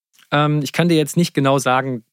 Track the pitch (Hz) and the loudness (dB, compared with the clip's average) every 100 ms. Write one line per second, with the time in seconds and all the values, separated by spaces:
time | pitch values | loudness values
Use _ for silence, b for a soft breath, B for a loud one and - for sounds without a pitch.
0 | _ _ _ 147 147 151 135 - 170 160 | _ _ _ 0 0 0 -2 -2 2 2
1 | 147 - 175 - 135 139 127 127 135 123 | 0 -2 -2 0 0 2 2 0 -2 -8
2 | - | -12